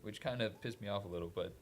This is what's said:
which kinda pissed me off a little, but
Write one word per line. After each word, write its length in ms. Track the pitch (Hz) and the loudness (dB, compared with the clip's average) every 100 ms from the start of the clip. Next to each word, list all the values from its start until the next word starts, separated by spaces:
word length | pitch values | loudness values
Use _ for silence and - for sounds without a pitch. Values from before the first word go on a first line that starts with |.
which 200 | 107 104 | -6 -2
kinda 280 | 143 123 113 | -2 4 2
pissed 320 | - 123 110 | 2 -4 -2
me 60 | 101 | 0
off 180 | 101 | 0
a 20 | 101 | 2
little, 220 | 87 85 | -2 0
but 240 | - 87 - | 0 0 -2